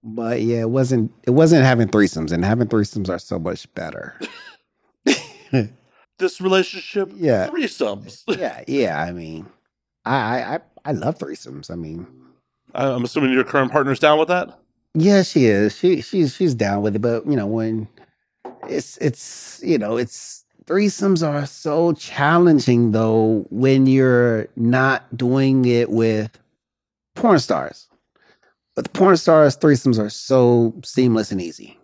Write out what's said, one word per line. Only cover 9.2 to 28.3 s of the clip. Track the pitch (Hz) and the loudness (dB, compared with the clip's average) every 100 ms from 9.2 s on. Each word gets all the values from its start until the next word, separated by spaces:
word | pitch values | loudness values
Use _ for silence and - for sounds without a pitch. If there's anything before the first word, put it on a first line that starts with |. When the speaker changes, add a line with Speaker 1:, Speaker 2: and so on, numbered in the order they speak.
| 82 80 98 _ _ _ _ _ 107 | -14 -16 -18 _ _ _ _ _ -4
Speaker 1:
I, | 135 | -4
I, | 110 123 113 | -2 -4 -6
I, | 151 _ _ - | -10 _ _ -8
I | |
love | 151 - - | -6 -4 -6
threesomes. | 71 78 - - - | -10 -14 -16 -18 -14
I | |
mean, | 85 78 82 87 - _ _ _ _ _ | -12 -12 -12 -16 -20 _ _ _ _ _
Speaker 2:
I, | - 135 | -6 -4
I'm | 123 | -4
assuming | 120 - 135 | -4 -2 0
your | 131 | 0
current | - 143 131 | 0 0 0
partner's | 147 139 131 | 0 0 2
down | 151 151 | 2 4
with | 160 | 2
that? | 180 180 - _ _ _ | -2 -4 -14 _ _ _
Speaker 1:
Yeah, | 160 175 202 | 0 4 4
she | 180 - | 4 2
is. | 120 101 104 - | 4 4 0 0
She, | 180 170 | 0 0
she's, | - 196 151 | -2 -2 -2
she's | - 180 | 0 -2
down | 120 104 101 | 0 -2 -2
with | 104 104 | -2 -2
it. | |
But, | 117 117 - | -2 -4 -2
you | 139 | -2
know, | 101 | -2
when | 113 113 110 107 _ _ _ _ _ - - - | -4 -4 -6 -8 _ _ _ _ _ -20 -18 -8
it's, | - - - | -8 -8 -6
it's, | 151 123 - - - - | -6 -6 -14 -16 -18 -12
you | - 156 | -2 -2
know, | 104 117 | -2 -4
it's, | 123 - - - _ _ | -6 -10 -18 -20 _ _
threesomes | _ 180 208 - 196 180 165 | _ 0 0 0 -2 0 0
are | 143 | -4
so | 143 - 160 151 170 | -8 -8 -4 0 0
challenging | 156 - - 143 170 175 151 123 120 117 | -2 -8 -2 2 4 6 4 4 2 2
though | 110 113 110 110 110 - | 2 2 2 2 0 -4
when | 104 131 135 135 | -2 2 4 4
you're | 131 131 123 123 113 - - | 4 4 4 2 0 -6 -2
not | 117 127 135 131 - 120 | 0 2 2 0 -6 -6
doing | 123 135 135 135 123 | -2 2 2 2 2
it | 120 120 | 2 0
with | 113 113 107 107 _ _ _ _ _ _ _ _ | 0 0 0 -4 _ _ _ _ _ _ _ _
porn | - 233 175 | -2 2 2
stars. | - 87 67 - _ _ _ _ _ | 2 -4 -4 -12 _ _ _ _ _